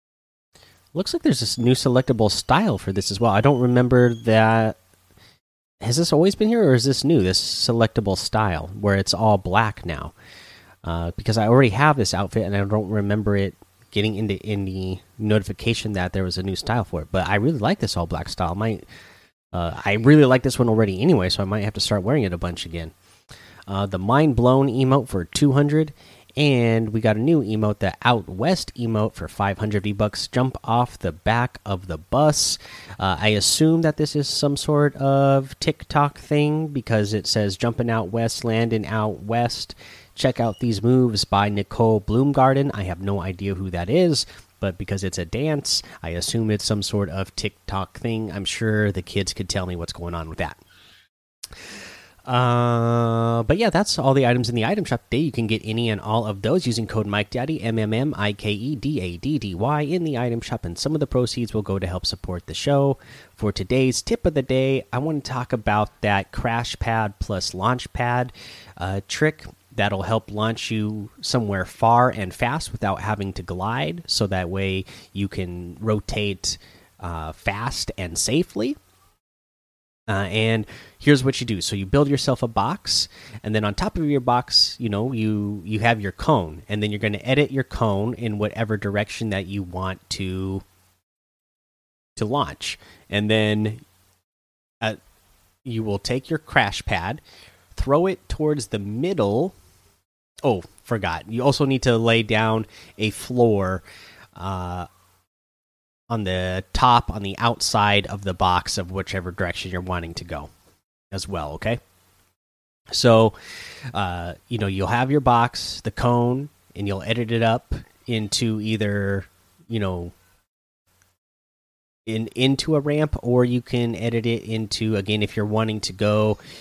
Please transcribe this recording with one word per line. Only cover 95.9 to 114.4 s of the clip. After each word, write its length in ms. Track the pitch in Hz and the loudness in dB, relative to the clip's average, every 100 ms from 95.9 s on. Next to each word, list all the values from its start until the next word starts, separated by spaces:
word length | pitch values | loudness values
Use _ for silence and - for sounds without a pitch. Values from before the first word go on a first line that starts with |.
| 101 | -4
take 300 | - 131 - | -2 -6 -4
your 80 | 160 | -6
crash 460 | - 139 104 - | -6 -8 -8 -8
pad, 380 | - 92 87 160 - - - _ _ - | -6 -6 -6 -10 -14 -20 -20 _ _ -8
throw 300 | 127 143 190 | -2 0 0
it 220 | - - | -4 -8
towards 400 | - 151 151 117 | -4 -2 -2 -4
the 120 | 110 | -8
middle. 760 | 101 110 170 180 101 110 180 - _ _ _ _ _ _ _ - | -6 -6 -4 0 0 0 -2 -6 _ _ _ _ _ _ _ -4
Oh, 200 | 143 101 - _ | -2 -2 -4 _
forgot. 480 | - 113 95 82 - | -6 -4 -2 -6 -6
You 120 | 113 | 0
also 200 | 131 135 | 2 2
need 200 | 139 135 | 2 2
to 140 | 127 117 | 2 4
lay 260 | 117 117 | 4 4
down 420 | 104 110 110 110 107 - - - | 4 2 2 0 -2 -10 -20 -4
a 120 | 107 | -4
floor, 720 | - - 123 117 101 92 92 - - - - - - | -4 -4 2 4 4 0 -2 -8 -20 -20 -20 -20 -12
uh, 520 | 92 92 90 90 87 _ _ _ _ _ _ _ _ _ _ _ - | -8 -6 -6 -8 -10 _ _ _ _ _ _ _ _ _ _ _ -8
on 160 | 117 98 | -4 -2
the 380 | 92 92 92 - | -2 -2 -4 -4
top, 360 | - 127 117 - | 2 4 4 2
on 140 | 104 | -4
the 120 | 98 98 | -8 -2
outside 640 | 117 120 - 110 104 101 98 | -2 0 0 2 4 4 2
of 160 | 101 | -4
the 100 | 98 | -6
box 440 | 90 92 90 - - | 0 2 2 0 -4
of 140 | 87 | -6
whichever 400 | 92 92 95 90 | -6 -6 -6 -6
direction 400 | 87 90 - 95 | -4 -6 -6 -6
you're 100 | 90 | -6
wanting 320 | 92 87 82 | -4 -6 -6
to 120 | 82 87 | -10 -10
go 240 | 78 76 _ _ _ _ _ _ | -10 -12 _ _ _ _ _ _
as 160 | 98 - | -10 -8
well, 260 | 92 76 | -8 -8
okay? 260 | 78 107 120 - _ _ _ _ _ _ _ _ _ - | -6 -4 -4 -8 _ _ _ _ _ _ _ _ _ -8
So, 420 | - 123 113 110 - - - - - 131 | 2 6 8 6 2 -10 -18 -18 -16 -10
uh, 400 | 104 95 87 85 80 | -6 -4 -6 -8 -12